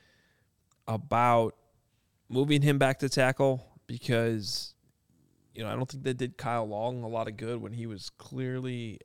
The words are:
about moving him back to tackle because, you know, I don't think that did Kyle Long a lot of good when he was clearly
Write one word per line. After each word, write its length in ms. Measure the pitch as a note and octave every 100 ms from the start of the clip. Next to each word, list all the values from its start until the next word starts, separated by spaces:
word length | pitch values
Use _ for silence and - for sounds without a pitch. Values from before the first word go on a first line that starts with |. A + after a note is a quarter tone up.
| _ _ _ _ _ _ _ _ -
about 680 | A2 - A#2 A#2+ A#2 A2 - _ _ _ _ _ _ _
moving 340 | B2 C#3+ D3
him 160 | C#3+ C#3+
back 220 | C3+ C#3
to 80 | C#3
tackle 580 | - C3 C3 C3+ C3 - - -
because, 880 | A#2+ - A#2 A#2 A2+ G#2 - - _ _ _ _ _ _ _ _
you 100 | -
know, 40 | G#2+
I 60 |
don't 160 | A2+ B2+
think 140 | C3+
that 140 | C3+ B2+
did 180 | B2 -
Kyle 300 | A#2+ A#2 G#2+
Long 360 | G#2 A#2 B2+
a 60 | A2+
lot 180 | A2+ A2
of 100 | G#2+
good 240 | A2+ A#2+
when 120 | G#2
he 140 | A#2 A#2
was 240 | G2+ -
clearly 880 | - - C3 B2+ B2+ B2+ B2 A2+ -